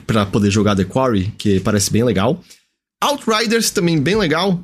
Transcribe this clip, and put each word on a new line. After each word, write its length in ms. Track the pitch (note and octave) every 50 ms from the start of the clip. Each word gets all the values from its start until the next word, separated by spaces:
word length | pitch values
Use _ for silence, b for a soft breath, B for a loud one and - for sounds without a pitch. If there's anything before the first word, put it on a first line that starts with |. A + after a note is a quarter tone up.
| - -
pra 180 | A2+ A2 G2+
poder 240 | G2 - A#2 G2+ G2+
jogar 240 | G2+ A2 G2 G#2 G2+
The 120 | F#2+ F#2
Quarry, 480 | - - C3 C3 B2+ A2+ G2 F#2 G#2 - -
que 220 | - G#2+ G2 F#2
parece 320 | F2 G#2+ G2+ G2+ - -
bem 140 | G2+ G#2 A#2+
legal. 360 | B2 G2+ F#2+ G2+ B2 F3 F3 B B B B B B B _ _ _ _ _ -
Outriders, 680 | C#4 D4 - - A3+ A3 G#3+ A#3 G#3+ A3+ A3+ A3+ -
também 280 | - G#3 F3 E3+ E3 D#3
bem 160 | B2+ D#3 G#3
legal. 480 | A3 G3 D3 D3+ E3 F#3 G3+ F3+ F3